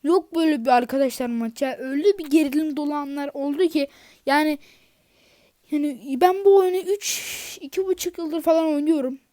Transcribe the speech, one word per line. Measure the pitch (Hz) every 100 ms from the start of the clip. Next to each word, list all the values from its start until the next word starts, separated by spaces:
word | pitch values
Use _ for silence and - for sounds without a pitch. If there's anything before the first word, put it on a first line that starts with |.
Yok | 285 359 - 330
böyle | 320 294 233
bir |
arkadaşlar | 247 240 269 269 - 247
maç | 233 226 233
ya. | 262 -
Öyle | 262 277 392 392
bir | 302
gerilim | 302 285 285 311 285
dolu | 294
anlar | 294 285 285 285
oldu | 285 277 285 359
ki. | 311 277 _ - _ -
Yani, | 285 311 294 - _ _ _ _ _ _ _ _ _ _
yani | 294 294 254 240 269
ben | 359 381 392
bu | 392
oyunu | 370 370
üç, | 359 403 - - - - - -
iki | 277 - 381
buçuk | 359 349 349
yıldır | 330 320
falan | 320 320 320
oynuyorum. | 294 294 311 262 269 _